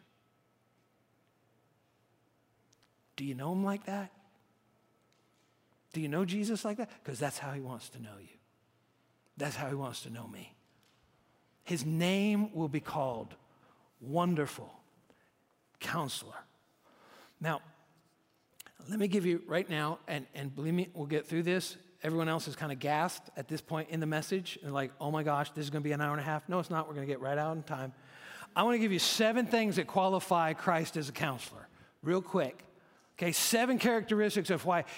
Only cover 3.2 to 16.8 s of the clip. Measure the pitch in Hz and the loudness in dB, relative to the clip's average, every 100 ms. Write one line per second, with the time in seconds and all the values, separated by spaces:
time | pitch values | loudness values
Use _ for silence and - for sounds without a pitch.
3.2 | 139 127 147 185 196 202 196 202 190 - | -6 -4 -2 0 0 -2 -4 -6 -8 -14
4.2 | _ _ _ _ _ _ _ _ _ _ | _ _ _ _ _ _ _ _ _ _
5.2 | _ _ _ _ _ _ _ 165 151 156 | _ _ _ _ _ _ _ -6 -2 0
6.2 | 185 202 208 214 214 208 220 - - 123 | 0 0 0 -2 -2 -4 -6 -8 -10 -4
7.2 | 143 - 143 139 131 120 - 123 110 98 | -4 -2 -8 -6 -8 -10 -12 -14 -14 -16
8.2 | 90 - _ _ _ _ _ _ _ _ | -20 -20 _ _ _ _ _ _ _ _
9.2 | _ - 143 101 139 139 135 - - 117 | _ -6 -6 -4 -4 -4 -4 -8 -10 -12
10.2 | 107 101 - - _ _ _ _ _ _ | -12 -14 -18 -20 _ _ _ _ _ _
11.2 | _ _ _ _ - 175 147 165 175 196 | _ _ _ _ -4 -2 0 2 4 4
12.2 | 208 208 214 160 156 147 - 156 135 113 | 4 4 2 0 -2 -2 -2 -2 0 -2
13.2 | 107 - _ _ - _ _ _ 120 160 | -8 -16 _ _ -20 _ _ _ -2 2
14.2 | 175 160 143 - 110 - _ _ _ _ | 2 2 0 -4 -14 -18 _ _ _ _
15.2 | _ _ _ _ _ _ - 170 139 - | _ _ _ _ _ _ -4 -2 -2 -6
16.2 | - - - _ _ _ | -10 -16 -18 _ _ _